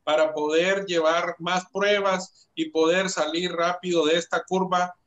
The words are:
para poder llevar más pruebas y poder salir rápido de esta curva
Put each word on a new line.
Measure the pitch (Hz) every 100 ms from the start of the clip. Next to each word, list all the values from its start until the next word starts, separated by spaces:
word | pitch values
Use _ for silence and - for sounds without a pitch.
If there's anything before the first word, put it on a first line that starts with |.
para | - 156 156
poder | - 151 160 185 196 190
llevar | 170 156 165 175 165
más | 170 180 -
pruebas | 190 202 202 196 185 185 _ _
y | - 156
poder | 160 160 180 185
salir | 180 151 165 180
rápido | - 170 180 180 170 151
de | 170
esta | - 170
curva | - 185 180 180 180 -